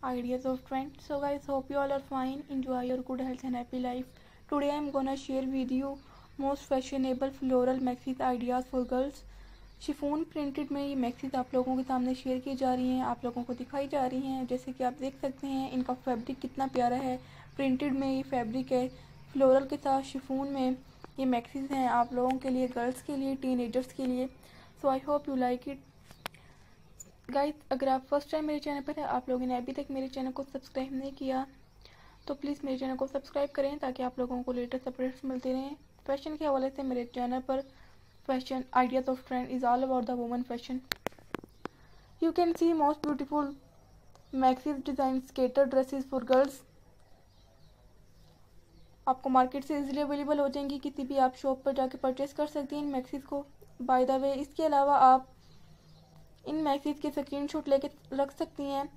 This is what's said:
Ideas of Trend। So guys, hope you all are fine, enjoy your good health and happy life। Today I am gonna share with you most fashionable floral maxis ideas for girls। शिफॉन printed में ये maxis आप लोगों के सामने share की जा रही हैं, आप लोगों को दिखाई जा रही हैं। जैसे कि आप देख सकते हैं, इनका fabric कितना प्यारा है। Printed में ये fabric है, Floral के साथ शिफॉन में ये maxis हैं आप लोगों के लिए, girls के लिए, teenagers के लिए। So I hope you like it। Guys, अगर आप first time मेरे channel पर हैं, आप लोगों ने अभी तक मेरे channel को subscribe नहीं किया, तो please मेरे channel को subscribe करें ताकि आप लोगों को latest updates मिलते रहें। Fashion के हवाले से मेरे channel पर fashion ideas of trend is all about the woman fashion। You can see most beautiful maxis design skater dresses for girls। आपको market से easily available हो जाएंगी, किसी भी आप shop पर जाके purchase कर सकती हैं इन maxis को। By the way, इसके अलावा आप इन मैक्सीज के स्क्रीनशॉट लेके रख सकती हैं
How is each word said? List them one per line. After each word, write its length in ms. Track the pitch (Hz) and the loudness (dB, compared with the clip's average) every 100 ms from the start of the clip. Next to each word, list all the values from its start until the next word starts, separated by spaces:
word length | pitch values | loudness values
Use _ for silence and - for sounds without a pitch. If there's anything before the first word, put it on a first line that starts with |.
Ideas 420 | 269 247 240 254 262 | -2 -4 -2 -2 -2
of 180 | 262 - | -4 -4
Trend। 240 | 269 285 - | -6 -6 -12
So 160 | - 285 | -6 -4
guys, 260 | 285 285 285 | -2 -2 -2
hope 240 | 269 269 | -4 -2
you 60 | 277 | -2
all 140 | 277 | 0
are 120 | 277 269 | -2 -4
fine, 360 | 269 262 277 - | -4 -4 -4 -6
enjoy 300 | 269 262 254 | -6 -2 -2
your 160 | 247 254 | 0 -2
good 220 | 254 254 | -2 -4
health 240 | 262 254 | -4 -4
and 120 | 262 247 | -4 -6
happy 240 | 240 254 | -4 -4
life। 260 | 247 247 254 - - - - | -4 -4 -8 -14 -20 -20 -2
Today 220 | 294 285 | 0 2
I 60 | 294 | 0
am 160 | 294 | 0
gonna 260 | 269 269 269 | 0 0 -4
share 240 | - 262 | -2 -2
with 300 | 262 269 254 | 0 -2 0
you 260 | 254 277 277 - - - - | 0 -2 -6 -14 -20 -20 -4
most 280 | 269 277 - | -2 -2 0
fashionable 680 | 262 254 277 262 254 269 269 | 0 0 -2 0 0 -2 -2
floral 400 | 262 254 247 262 254 | 2 4 4 2 0
maxis 340 | 247 - 254 | -2 -6 -2
ideas 460 | 262 247 240 247 254 | 0 0 0 -2 0
for 80 | 254 247 | -2 0
girls। 320 | 254 277 - - - - - - - - | 0 0 -4 -18 -20 -20 -20 -20 -10 -6
शिफॉन 380 | 294 285 302 330 | -2 -2 -2 -2
printed 380 | 320 285 277 277 | -4 -4 -4 -4
में 100 | 285 | -2
ये 100 | 285 277 240 | -2 0 -2
maxis 300 | 247 269 262 | -2 -4 -4
आप 180 | 254 | 0
लोगों 220 | 254 247 262 | 0 2 0
के 60 | |
सामने 300 | 262 254 247 254 | 0 0 0 -2
share 240 | 262 254 | -2 -2
की 160 | 254 262 | -2 -2
जा 180 | 262 | 0
रही 160 | 254 254 | 2 2
हैं, 140 | 254 247 | 0 0
आप 200 | 240 247 | -2 -4
लोगों 180 | 240 | -4
को 100 | 247 | -6
दिखाई 340 | 240 254 285 277 294 | -6 -4 -4 -2 0
जा 100 | 254 | 0
रही 220 | 254 269 | 0 -2
हैं। 180 | 262 247 | -4 -2
जैसे 260 | 254 262 | -4 -4
कि 100 | 254 | -2
आप 160 | 254 254 | -2 -2
देख 200 | 262 269 | -6 -4
सकते 260 | 277 262 277 | -6 -4 -4
हैं, 240 | 269 262 | -2 -2
इनका 220 | 254 254 254 - | -2 -2 -2 -2
fabric 340 | 247 240 254 | -2 -2 -6
कितना 280 | 254 269 269 254 | -8 -2 -2 2
प्यारा 200 | 240 247 269 | 2 2 0
है। 100 | 254 - - - - | -4 -8 -20 -16 -2
Printed 440 | 269 262 294 269 | 2 2 2 0
में 80 | 269 | 0
ये 140 | 262 269 262 | 0 0 -2
fabric 360 | 226 254 262 | -2 -4 0
है, 160 | 254 254 - - - - | 0 0 -6 -20 -20 -6
Floral 320 | 277 262 269 269 | 4 8 8 4
के 40 | 285 277 | -2 2
साथ 160 | 269 269 | 2 0
शिफॉन 420 | 269 - 269 277 277 | -8 -4 -2 -2 0
में 180 | 254 254 - - - - | 0 0 -6 -20 -18 -2
ये 60 | 262 | 2
maxis 380 | 240 240 277 269 | 2 0 -8 -4
हैं 160 | 269 254 | 0 4
आप 240 | 240 240 | 4 2
लोगों 240 | 247 254 262 262 | 2 2 2 0
के 40 | |
लिए, 180 | 254 254 254 | 0 0 0
girls 240 | 240 254 | -2 -4
के 160 | - 285 | -4 -2
लिए, 180 | 269 269 262 | -2 -2 0
teenagers 460 | 247 240 247 254 | 0 0 -2 -2
के 120 | - 254 | -4 -2
लिए। 240 | 247 262 - - - - - | 0 -4 -6 -20 -20 -20 -2
So 140 | 277 269 | 2 2
I 40 | 269 | 0
hope 240 | 294 294 | -2 0
you 80 | 269 247 | 0 2
like 220 | 247 - | 0 -4
it। 100 | 277 - - - - - - - - - - - - - - - | -12 -16 -20 -20 -14 -14 -14 -20 -20 -20 -20 -20 -20 -20 -20 -4
Guys, 200 | 269 285 294 - | 0 0 -2 -6
अगर 180 | 262 269 | 0 2
आप 120 | 262 262 | 0 2
first 200 | 285 285 | -2 0
time 140 | 311 302 | -2 0
मेरे 140 | 294 | -2
channel 220 | 294 285 285 | -2 -4 -4
पर 120 | 294 | -4
हैं, 60 | 285 | -2
आप 240 | 247 254 | -2 0
लोगों 160 | 254 254 | -2 0
ने 100 | 247 | -2
अभी 140 | 247 | -2
तक 120 | 262 285 | -6 -6
मेरे 160 | 269 262 | -4 -4
channel 240 | 262 262 | -4 -4
को 120 | 262 | -6
subscribe 500 | 269 269 - - 262 | -8 -10 -8 -6 -4
नहीं 180 | 262 269 | -4 -6
किया, 340 | 277 262 262 269 - - - - - - - - | -6 -2 -2 -4 -12 -20 -20 -20 -20 -20 -20 -8
तो 60 | 285 | -6
please 180 | 285 285 277 | -4 -4 -4
मेरे 120 | 262 | -2
channel 160 | 262 262 | -2 -2
को 120 | 269 | -2
subscribe 420 | 277 - 294 285 285 | -2 -4 -2 0 2
करें 220 | 277 285 | 0 0
ताकि 240 | 269 254 | -4 -2
आप 160 | 254 247 | -4 -2
लोगों 220 | 247 247 | -2 -2
को 80 | 247 | -2
latest 360 | 247 240 254 254 | -4 -2 -4 -6
updates 380 | 254 254 254 269 | -4 -4 -4 -4
मिलते 280 | 254 262 | -4 -2
रहें। 220 | 254 269 294 - - - | -2 -4 -10 -16 -16 -4
Fashion 300 | 277 311 302 | -4 -4 -2
के 80 | 311 | 0
हवाले 240 | 269 262 | 2 0
से 140 | 269 | -2
मेरे 220 | 269 247 240 247 | -2 -2 -4 -4
channel 240 | 247 254 254 | -2 -2 -2
पर 140 | 262 269 - - - - - - | -4 -4 -16 -20 -20 -20 -14 -2
fashion 340 | 262 254 262 262 254 | -2 0 -6 2 4
ideas 260 | 254 254 262 | 4 4 0
of 120 | 254 - | -2 -2
trend 280 | 254 247 254 | -4 -2 0
is 100 | 254 | 2
all 160 | 247 262 | 4 4
about 180 | 254 226 | 2 2
the 80 | 247 | -2
woman 240 | 233 247 247 | -2 -4 -4
fashion। 340 | 240 - 254 254 - - - - - - - - - - - - - | -6 -6 -8 -4 -6 -6 -12 -12 -12 -12 -16 -16 -16 -20 -20 -20 0
You 100 | 330 330 | 0 4
can 160 | 349 339 | 2 4
see 100 | 339 330 294 | 4 4 4
most 160 | 302 302 | 2 -2
beautiful 420 | 285 277 294 277 294 - - - - - - - 262 262 | -2 0 0 0 -4 -18 -20 -20 -20 -20 -20 -6 2 4
maxis 400 | 262 294 277 269 | 4 0 -4 -4
design 300 | 269 262 262 - | 0 0 0 -4
skater 340 | - 254 254 277 262 | 0 2 4 4 4
dresses 340 | 262 277 262 | 2 -4 -4
for 100 | 262 240 | -4 4
girls। 320 | 262 277 - - - - - - - - - - - - - - - - - - - - - - - - - - | 4 4 0 -20 -20 -20 -20 -20 -20 -20 -20 -20 -20 -20 -20 -20 -20 -20 -20 -20 -20 -20 -20 -20 -20 -20 -6 0
आपको 220 | 262 269 | 0 4
market 360 | 254 254 277 269 | 6 6 0 -2
से 140 | 294 | -2
easily 220 | 277 277 | 0 -2
available 380 | 294 285 285 294 | 0 0 2 2
हो 100 | 277 | 2
जाएंगी, 300 | 277 277 277 | 0 -4 -4
किसी 240 | 285 277 | -6 -6
भी 140 | 262 277 262 | -2 4 4
आप 80 | 254 | 2
shop 220 | 277 262 277 | -2 0 0
पर 80 | 269 | 0
जाके 220 | 262 262 262 | -2 0 -2
purchase 260 | 262 277 | -2 -4
कर 140 | - 294 294 | -2 -4 -2
सकती 180 | 277 294 | -4 -4
हैं 80 | |
इन 80 | 294 | -2
maxis 320 | 269 254 277 | -4 -4 -10
को। 220 | - 285 285 - - - | -6 -6 -8 -18 -20 -10
By 220 | 247 254 254 | 2 4 6
the 140 | 269 277 | 4 2
way, 120 | 269 | 0
इसके 220 | 294 - | -4 0
अलावा 340 | 311 285 277 285 262 | 4 6 6 10 10
आप 180 | 262 262 - - - - - - - - - - - - | 10 4 -20 -20 -20 -20 -20 -20 -20 -20 -20 -20 -16 -4
इन 80 | 302 | 0
मैक्सीज 360 | 302 277 294 294 | 2 2 0 -2
के 100 | 302 | -2
स्क्रीनशॉट 560 | 294 277 277 285 320 285 | -2 -4 -4 -2 -4 4
लेके 220 | 277 277 - - | 2 2 -10 -8
रख 180 | 269 277 - | 0 0 0
सकती 260 | 320 - | -6 -4
हैं 220 | 285 277 294 | -2 -2 -2